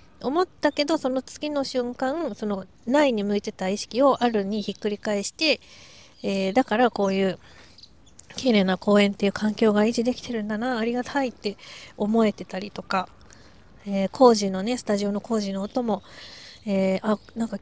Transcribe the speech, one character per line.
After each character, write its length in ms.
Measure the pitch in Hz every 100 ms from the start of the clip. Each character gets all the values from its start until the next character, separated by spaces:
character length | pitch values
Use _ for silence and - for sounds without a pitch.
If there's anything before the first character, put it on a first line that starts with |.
| - -
思 220 | - 311
っ 40 | 370
た 240 | - 294
け 140 | 285 294
ど、 120 | 320
そ 120 | 254
の 120 | 262
次 280 | - - 302
の 160 | 285 269
瞬 280 | 254 240
間、 420 | 247 262 311 311 208
そ 100 | 214
の 200 | 196 185 - -
内 260 | 285 285
に 140 | 220 202
向 120 | 208
い 40 |
て 100 | 214
た 160 | - 190
意 100 | 208
識 240 | - 226
を 220 | 277 233
あ 60 | 240
る 160 | 220 196
に 160 | 214
ひ 140 | 202 196
っ 20 |
く 100 | 214
り 80 | 208
返 260 | - 202
し 80 | 208
て、 280 | - 320 247 - - - - - _
え 280 | 208 196 190
ー、 20 |
だ 100 | 214
か 140 | 269 214
ら 120 | 247
こ 180 | - 196
う 60 |
い 80 | 190 190
う 120 | 165 - - - - - - - - - -
綺 160 | 262
麗 100 | 214
な 140 | 185 185
公 240 | - 208
園 100 | 202
っ 40 | 202
て 100 | 196
い 40 |
う 20 |
環 220 | - 214 208
境 180 | 220
が 100 | 208
維 80 | 214
持 140 | 233 233
で 80 |
き 80 | 247
て 100 | -
る 100 | 233
ん 60 | 208
だ 100 | 214
な、 200 | 247 240
あ 80 | 226
り 80 |
が 100 | 240
た 180 | 240 285
い 80 | 262
っ 20 |
て 240 | - 208 196 - - - -
思 280 | 208 226 220
え 60 |
て 140 | - 180
た 140 | 185
り 120 | 202
と 100 | -
か、 280 | - 190 185 - - - - - - - 202
え 200 | 196 190
ー、 40 |
工 260 | - 254 220
事 160 | 202
の 100 | 185
ね、 160 | 208 247
ス 60 |
タ 140 | - 202
ジ 100 | 202
オ 60 |
の 80 | 202
工 180 | - 220
事 140 | 202
の 80 | 196
音 220 | 202 262
も、 200 | 233 196 - - - - - - 220
え 320 | 196 190 190
ー、 20 |
あ、 160 | 220 208 - -
な 80 | 226
ん 20 |
か 80 | 196